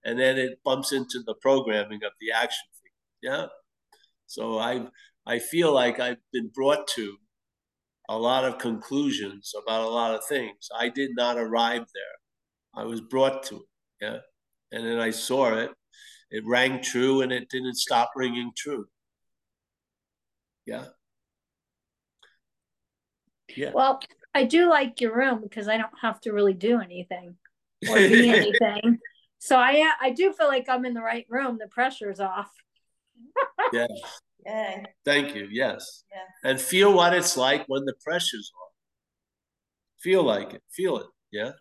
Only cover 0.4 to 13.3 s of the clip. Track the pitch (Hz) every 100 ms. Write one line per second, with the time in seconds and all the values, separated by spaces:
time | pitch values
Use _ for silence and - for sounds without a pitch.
0.4 | 127 - 139 135 139 135 123 123 113 -
1.4 | 135 135 117 107 104 104 104 _ 110 117
2.4 | 120 - - _ _ _ _ _ 127 143
3.4 | - - _ _ _ _ _ _ _ -
4.4 | 113 110 117 127 - _ _ _ - 120
5.4 | - 165 165 139 123 117 123 120 _ 127
6.4 | 110 135 135 147 - - 104 101 _ _
7.4 | _ _ _ _ _ _ - 110 120 131
8.4 | 131 117 120 110 - 139 143 113 101 98
9.4 | - 104 110 113 113 117 113 110 - 143
10.4 | 110 98 - 113 123 127 135 120 120 120
11.4 | 113 113 117 120 117 - - - _ _
12.4 | _ _ _ 110 113 113 113 131 135